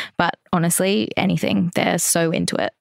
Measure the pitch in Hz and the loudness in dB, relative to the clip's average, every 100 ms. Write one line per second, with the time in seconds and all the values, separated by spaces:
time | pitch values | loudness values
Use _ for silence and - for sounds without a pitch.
0 | - - 170 - _ 180 170 - 185 208 | -6 -2 0 0 _ 0 2 2 0 0
1 | 214 - 190 170 - 196 175 - - 180 | -2 -2 0 0 0 0 0 0 0 0
2 | - 170 165 160 - - 95 - | 0 0 0 0 -2 -2 -4 -6